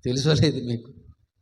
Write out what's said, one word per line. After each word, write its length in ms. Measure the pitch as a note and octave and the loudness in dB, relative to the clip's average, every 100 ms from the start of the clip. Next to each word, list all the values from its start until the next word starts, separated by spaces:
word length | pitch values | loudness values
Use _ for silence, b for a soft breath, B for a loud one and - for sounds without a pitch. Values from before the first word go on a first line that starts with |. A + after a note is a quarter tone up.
| B2+ | -2
తెలుసో 280 | B2+ C#3 | 0 2
లేదు 340 | D3+ D#3+ B2+ A#2+ | 4 2 0 -6
మీకు? 260 | A2+ - - - - _ _ | -6 -8 -20 -20 -20 _ _